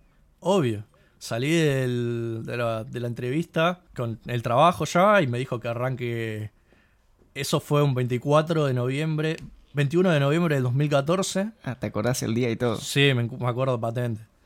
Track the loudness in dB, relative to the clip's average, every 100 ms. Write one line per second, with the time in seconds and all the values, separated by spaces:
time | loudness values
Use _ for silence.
0 | _ _ _ _ 0 2 2 -2 -8 _
1 | _ _ -8 -4 0 2 4 2 0 -2
2 | -2 -4 -4 -6 -6 -4 -2 -4 -6 -6
3 | -6 -6 -4 -4 -2 0 0 -2 _ -8
4 | -6 -6 -6 -4 0 4 4 4 -2 2
5 | 4 4 2 -2 -4 -6 -6 -4 -4 -4
6 | -4 -4 -6 -6 -10 _ _ _ _ _
7 | _ _ _ -8 -2 -2 2 2 4 2
8 | 0 -2 4 2 4 0 2 0 -2 -2
9 | -2 -2 -2 -4 -10 -20 _ -2 0 4
10 | 4 4 4 2 2 2 2 2 2 2
11 | 2 0 0 -2 -4 -6 -10 -6 -6 -2
12 | 0 0 -2 0 0 0 -2 -2 -2 2
13 | 4 4 -2 -4 -4 -2 -2 -2 -2 -4
14 | -4 -6 -12 _